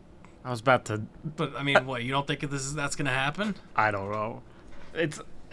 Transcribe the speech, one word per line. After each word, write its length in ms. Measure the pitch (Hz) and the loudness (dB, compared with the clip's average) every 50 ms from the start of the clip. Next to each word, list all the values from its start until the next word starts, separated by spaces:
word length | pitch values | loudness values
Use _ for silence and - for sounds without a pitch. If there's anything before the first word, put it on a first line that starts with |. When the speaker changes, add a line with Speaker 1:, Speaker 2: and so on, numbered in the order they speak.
| - - - - - - - - - | -20 -20 -20 -20 -20 -20 -20 -12 -6
Speaker 1:
I 40 | 127 | -6
was 120 | 123 110 | -6 2
about 240 | 107 135 127 117 - | 6 6 6 6 6
to 160 | - 107 107 107 - - - - 160 151 | 2 -2 -2 -2 -6 -10 -10 -10 -8 -4
Speaker 2:
But, 200 | - 151 135 127 | -4 -4 -2 -2
I 60 | 127 139 | -2 0
mean, 220 | 143 139 - 127 | 4 4 4 4
what, 180 | 131 131 120 117 | 4 0 -4 -2
you 80 | 127 | 0
don't 140 | 135 143 143 | 0 0 2
think 140 | - 143 - | 0 -2 -2
this 220 | 156 139 143 139 | -2 -4 -4 -4
is, 120 | 131 139 143 | -4 -2 -2
that's 220 | 151 143 139 - | -2 -2 -2 -2
gonna 140 | - 147 135 | 0 2 4
happen? 460 | 127 135 135 147 147 185 214 220 185 - - - - | 4 4 4 2 2 0 0 -2 -2 -4 -8 -2 2
Speaker 1:
I 160 | 117 107 107 | 4 4 4
don't 180 | 104 98 98 101 | 4 0 -2 -2
know. 320 | 104 107 107 113 123 127 - - - - - - - - - - - | -2 -2 -2 -4 -4 -8 -12 -16 -18 -18 -16 -12 -10 -10 -10 -6 -2
It's, 260 | 156 170 151 151 - - - - - - - | -2 0 0 -2 -6 -10 -10 -12 -12 -12 -12